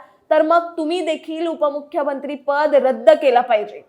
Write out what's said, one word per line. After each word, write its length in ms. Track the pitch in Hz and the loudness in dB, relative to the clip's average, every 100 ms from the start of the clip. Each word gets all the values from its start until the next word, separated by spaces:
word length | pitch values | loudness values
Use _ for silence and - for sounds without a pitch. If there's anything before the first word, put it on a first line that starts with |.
| - _ - | -8 _ 0
तर 120 | 311 | 2
मग 340 | 311 339 339 330 | 4 2 0 -6
तुम्ही 220 | 311 359 | -4 -2
देखील 460 | 320 311 311 320 339 | -2 -4 -6 -6 -4
उपमुख्यमंत्री 880 | 311 294 294 285 330 285 277 277 | -2 -2 -2 -8 -4 -4 -4 -8
पद 400 | 285 277 285 302 | -10 -4 0 4
रद्द 360 | 277 254 226 233 | 4 2 0 2
केलं 300 | 302 285 240 | 2 4 2
पाहिजे, 400 | 247 220 208 - | 2 -2 -2 -12